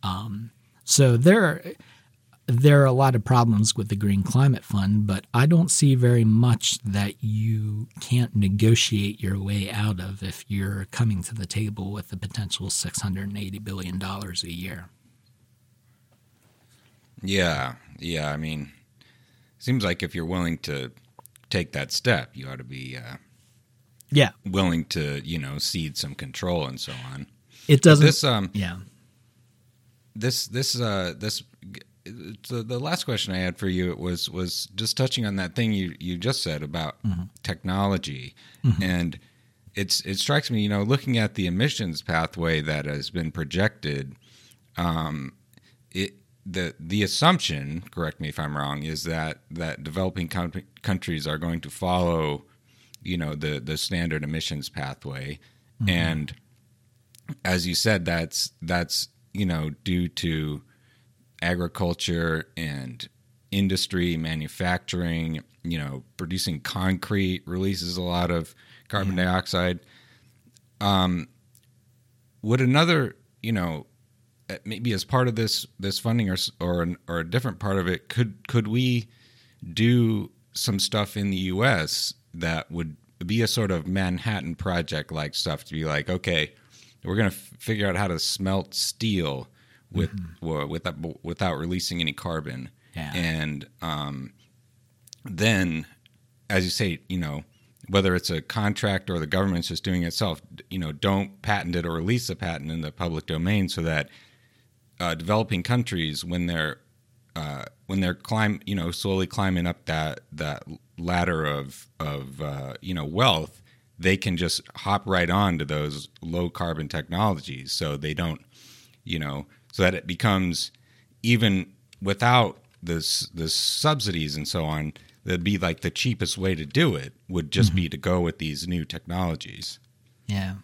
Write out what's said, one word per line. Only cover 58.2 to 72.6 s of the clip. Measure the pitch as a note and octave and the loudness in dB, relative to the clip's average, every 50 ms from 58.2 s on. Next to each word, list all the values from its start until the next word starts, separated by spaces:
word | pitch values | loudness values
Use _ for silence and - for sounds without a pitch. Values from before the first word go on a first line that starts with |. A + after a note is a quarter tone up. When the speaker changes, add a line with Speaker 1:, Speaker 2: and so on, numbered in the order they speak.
| E2 E2 - - - - _ _ - | -2 -4 -4 -6 -6 -6 _ _ -6
Speaker 2:
that's, | E2 F2+ F2 F2 - - - - - _ _ _ _ | -2 0 0 0 -2 -4 -6 -6 -6 _ _ _ _
you | _ G2 G2+ | _ -2 0
know, | F#2 E2+ D#2+ D#2 D#2 C#2+ - _ | 0 0 0 -2 -4 -6 -6 _
due | - F2+ F2+ F2+ E2+ | 0 0 0 0 0
to | - - - E2+ D#2+ D#2 D2+ D2+ D2 C#2+ - _ _ _ _ _ _ _ _ _ _ _ _ _ _ - | -2 -4 -2 -2 -2 -2 -2 -4 -6 -8 -10 _ _ _ _ _ _ _ _ _ _ _ _ _ _ -6
agriculture | - F2 F2+ F2+ F2 E2+ - - G2 F2 F2 - - - F2 E2 E2 E2 D#2+ D#2+ D#2 _ _ - | -2 -2 0 0 -2 -4 -2 -2 -2 -2 0 -2 -2 -2 0 0 0 0 0 -2 -4 _ _ -8
and | E2 D#2 C#2+ C#2 C2 B1+ B1 A#1+ - - _ _ _ _ _ _ _ _ | -6 -6 -6 -8 -10 -10 -12 -12 -14 -16 _ _ _ _ _ _ _ _
industry, | - G2 G2 F#2+ F#2+ F2+ - - G2 F2+ F2 F2 E2+ D#2+ | 0 2 2 2 2 0 -2 -2 0 0 0 2 0 0
manufacturing, | D#2+ D#2+ D#2+ D#2 D2+ D2 - - F#2+ F2 F2 F2+ - - - F2+ F2+ E2+ E2 E2 D#2+ D#2+ D#2+ D2+ - _ _ _ _ | -2 -2 -4 -4 -6 -8 -6 -4 -2 0 0 -2 -2 -4 -4 -2 -2 0 -2 -2 -2 -4 -4 -6 -8 _ _ _ _
you | E2+ E2 D#2+ | -6 -4 -4
know, | D2 C#2 C#2 C2+ - _ _ - | -4 -6 -8 -10 -12 _ _ -10
producing | F#2 D#2+ F2+ F#2+ - - F2 C#2+ | -6 -4 -4 -4 -2 -2 -4 -4
concrete | - - - F#2+ F#2 F#2+ F#2 F2+ - - A2 G2+ G2 F#2 F#2 F2+ _ | -6 -6 -6 -2 0 0 0 0 0 -2 0 0 2 0 0 -4 _
releases | - F2 F#2 F#2+ G2 G2 F2 E2+ F2 F2 | -6 -4 -2 0 0 -2 -2 -4 -6 -4
a | F2+ | -4
lot | F2+ F2 F2 F2 F2 E2+ | -2 -2 0 0 2 2
of | F2 E2+ D#2+ - - _ - - - - _ _ | 0 0 -2 -4 -12 _ -20 -20 -20 -20 _ _
carbon | - G#2 F#2+ F#2+ F#2+ | -4 -2 -2 0 0
Speaker 1:
Yeah. | F2+ F#2 | 2 2
Speaker 2:
dioxide. | F2+ F2+ F#2 F2+ - - F#2 F2+ F2+ F2+ F2 - _ _ - _ _ _ _ _ _ _ _ _ - _ _ _ _ _ _ | 2 2 0 0 0 0 0 2 2 0 -2 -6 _ _ -20 _ _ _ _ _ _ _ _ _ -20 _ _ _ _ _ _
Um, | G#2 G2+ G2+ F#2+ F#2 F#2 F2+ F2 D2+ - _ _ _ _ _ - _ _ _ _ _ _ _ _ _ _ _ _ _ _ _ _ | 2 4 4 4 4 4 2 0 -2 -6 _ _ _ _ _ -20 _ _ _ _ _ _ _ _ _ _ _ _ _ _ _ _
would | - G#2+ A#2 | 0 2 2
another, | B2+ | 4